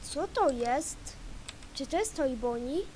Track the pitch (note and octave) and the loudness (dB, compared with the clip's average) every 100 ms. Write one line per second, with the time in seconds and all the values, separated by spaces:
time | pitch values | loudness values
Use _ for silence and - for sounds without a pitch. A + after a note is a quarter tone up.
0 | - C#4 F#4+ - F#4 B3 A#3 B3 - - | -6 -2 0 4 4 6 2 2 0 -6
1 | - - - - - - - - C#4 E4 | -10 -10 -10 -10 -10 -12 -10 -8 0 2
2 | G#4+ - C#4 B3 A#3+ A#3+ A#3+ D4+ G4+ | 2 2 2 2 0 0 0 -2 -2